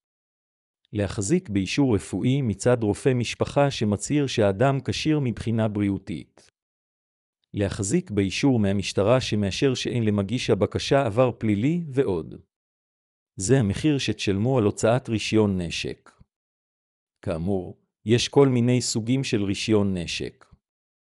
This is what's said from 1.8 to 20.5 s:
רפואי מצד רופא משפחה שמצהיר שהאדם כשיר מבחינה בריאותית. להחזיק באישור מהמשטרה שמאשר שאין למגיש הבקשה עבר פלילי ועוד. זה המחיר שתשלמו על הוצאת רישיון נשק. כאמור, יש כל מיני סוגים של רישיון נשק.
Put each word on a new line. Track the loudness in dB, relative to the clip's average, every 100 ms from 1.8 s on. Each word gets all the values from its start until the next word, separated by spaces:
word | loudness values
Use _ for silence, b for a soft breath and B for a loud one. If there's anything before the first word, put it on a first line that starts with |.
| 2 0
רפואי | -2 -4 0 0
מצד | 0 0 0 2
רופא | 2 0 0 0
משפחה | -2 -4 -2 0 0
שמצהיר | 0 -2 -2 -2 -2 0
שהאדם | 2 2 2 0 0 -4
כשיר | -4 0 0
מבחינה | 0 -4 -2 0 0
בריאותית. | 0 0 -2 -6 -12 -12 _ _ _ _ _ _ _ _ _ _ _ _
להחזיק | -4 -2 -2 -2 -2 -2
באישור | -2 -2 0 2 2
מהמשטרה | 2 0 -2 0 2 2
שמאשר | 0 -2 -2 0 0
שאין | 0 -4 -2
למגיש | 0 0 0 -2 0
הבקשה | 0 0 -2 0 0 2
עבר | 2 0 0
פלילי | 0 0 0 -2 -4
ועוד. | -2 -2 -2 -6 -14 -20 _ _ _ _ _ _ _ _ -6
זה | 2 4
המחיר | 2 2 0 0
שתשלמו | 0 -4 -2 0 2 2
על |
הוצאת | 2 2 2 2 0
רישיון | -4 0 4 4 2
נשק. | -4 -6 -8 -10 _ _ _ _ _ _ _ _ _ _ _ _
כאמור, | -8 -4 -2 -4 -6 -14 _ _ 0
יש | 0 2
כל | 4 6
מיני | 4 2 2
סוגים | 0 -2 0 -2
של | 0 -2
רישיון | -2 -2 2 2 2 -2
נשק. | -6 -6 -8 -12 _